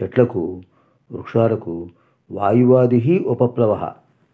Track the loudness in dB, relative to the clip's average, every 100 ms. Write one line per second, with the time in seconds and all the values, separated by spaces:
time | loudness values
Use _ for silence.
0 | -4 2 2 0 -6 -8 -16 _ _ _
1 | -16 -14 -4 0 0 0 -6 -10 -12 -18
2 | _ _ -14 -4 0 2 4 4 4 2
3 | 2 0 0 0 0 0 0 0 -6 -12
4 | _ _ _